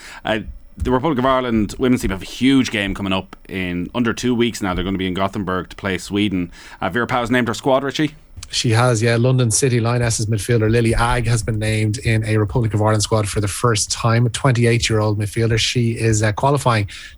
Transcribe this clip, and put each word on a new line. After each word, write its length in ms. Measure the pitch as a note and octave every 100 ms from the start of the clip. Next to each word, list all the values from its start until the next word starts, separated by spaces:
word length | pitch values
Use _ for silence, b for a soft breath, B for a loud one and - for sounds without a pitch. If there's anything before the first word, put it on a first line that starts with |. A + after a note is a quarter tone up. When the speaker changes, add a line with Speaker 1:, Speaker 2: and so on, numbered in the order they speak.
| B B
Speaker 1:
Uh, 160 | - A2 - - - -
the 140 | B2+
Republic 260 | B2+ D#3+ B2
of 80 | C3
Ireland 480 | C3 B2+ A2+ G2 -
women's 220 | B2+ B2+
team 100 | A2+
have 100 | F#2+
a 40 | -
huge 440 | - B2+ C3+ A#2
game 240 | G#2+ G2
coming 200 | G2 G2
up 240 | F#2+ F#2+ - -
in 420 | F#2+ F2+ F2+ F2+ A#2+
under 180 | A#2
two 220 | - B2 A#2
weeks 260 | A#2 -
now. 120 | G2
They're 100 | F2+
gonna 140 | F2+ F#2+
be 100 | F#2
in 60 |
Gothenburg 560 | F2+ F#2+ G#2+ F#2 F#2 D#2+
to 60 | -
play 200 | G2+ F#2
Sweden. 540 | - G2+ G#2 F2+ F2 B B B
Uh, 80 | F#2+
Vera 180 | A2 A#2
Pauw's 240 | B2+ A#2
named 160 | B2+ A#2
her 60 |
squad, 300 | A2 C#3+ C3+
Richie? 320 | C3+ - D3+ - - - -
Speaker 2:
She 180 | - B2
has, 300 | A2 B2 A2+
yeah. 140 | A#2 A#2
London 340 | B2+ C3 A#2+
City 300 | G#2 C3+ A#2+
Lionesses 480 | A#2 A#2+ A#2+ A2 A2
midfielder 420 | A2 - A#2+ A2
Lily 240 | A#2 A2+
Agg 320 | A2+ A#2+ B2 A#2
has 160 | A#2
been 160 | A#2+ A2
named 400 | G#2+ G#2+ G#2+ G#2+
in 240 | A#2+ A2 G#2+
a 120 | A2
Republic 380 | G#2 C3+ A2 G#2+
of 60 |
Ireland 200 | G#2+ G#2+
squad 260 | - A2 G2+
for 140 | G#2+
the 60 | G2+
first 420 | - B2 A2 -
time. 380 | - A#2 A#2 A#2+
A 20 |
twenty-eight-year-old 880 | - C#3 A#2 A#2 A#2 - A2 G#2+ G#2
midfielder. 400 | G#2 A#2 A2+ A2
She 360 | - B2+ A#2
is, 280 | A2+ A2+ G#2+
uh, 100 | A2
qualifying 560 | G#2 C#3 C#3+ C3 A2+ G2 B B